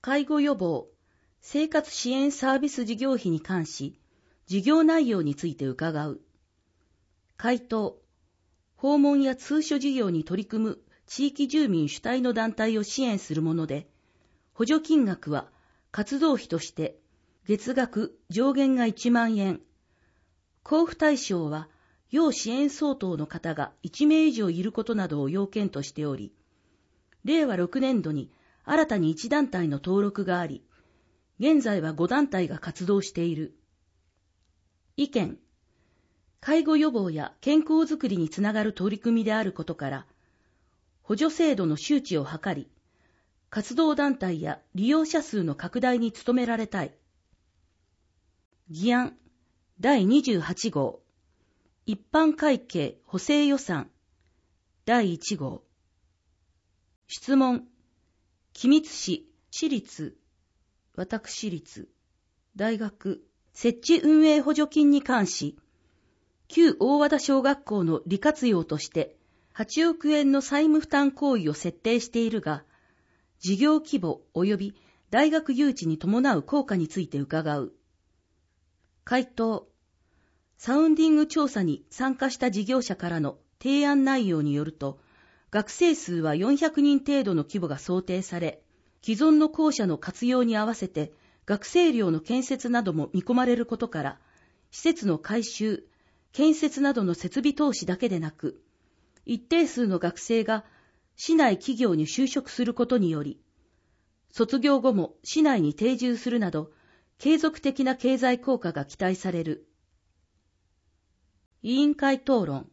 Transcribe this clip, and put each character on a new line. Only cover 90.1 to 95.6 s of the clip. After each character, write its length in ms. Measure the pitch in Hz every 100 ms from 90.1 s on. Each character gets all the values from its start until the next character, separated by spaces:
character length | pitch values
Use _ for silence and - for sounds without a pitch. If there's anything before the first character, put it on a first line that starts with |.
| - 240
用 180 | 254
に 140 | 240 214
合 80 | 214
わ 80 |
せ 140 | 226 185
て 260 | 156 151 _ _ _ -
学 200 | 202 -
生 280 | 349 339
寮 180 | 240 190
の 80 | 160
建 240 | 156 247
設 260 | 254 262 240
な 140 | 240
ど 80 | 190
も 180 | 156 143
見 100 | 185
込 100 | 185
ま 120 | 247 254
れ 100 | 240
る 100 | 233
こ 120 | 226
と 100 | 233
か 160 | 156
ら、 160 | 139 - _ _ _ _ _
施 100 | -
設 260 | 330 339 202
の 100 | 156
改 240 | - 220
修、 420 | 220 -